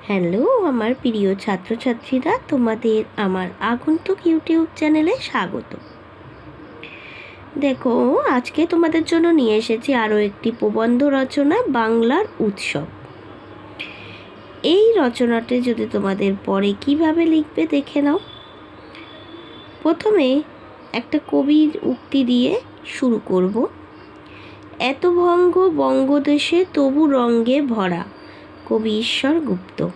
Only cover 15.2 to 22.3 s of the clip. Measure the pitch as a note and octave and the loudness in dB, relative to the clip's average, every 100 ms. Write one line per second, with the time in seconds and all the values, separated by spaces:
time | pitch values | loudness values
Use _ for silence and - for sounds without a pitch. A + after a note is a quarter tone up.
15.2 | A#3+ A#3 A#3 B3 B3 A3 G#3+ G#3 G3 G3 | 0 0 0 -2 0 -2 -2 -2 -2 0
16.2 | G3 G3 - G3 G3+ G3+ - D4 E4 D#4+ | 0 -2 -2 0 0 -2 -2 2 2 2
17.2 | E4 D#4+ D4+ - E4 C#4+ C#4 D4 C#4+ E4+ | 2 2 0 -4 0 0 0 0 2 0
18.2 | - - - - - - - - - - | -4 -20 -20 -20 -20 -20 -20 -20 -18 -20
19.2 | - - - - - - D4+ E4 G#4+ G#4 | -18 -18 -18 -20 -20 -4 -2 0 2 4
20.2 | C4 C4+ D4+ - - - - A3 - D4+ | 4 2 -2 -16 -20 -20 -8 -8 -2 -4
21.2 | - C#4+ C#4 D4+ D4+ - - B3 - C#4 | 0 0 4 4 4 2 -4 -4 -2 0
22.2 | B3 | 2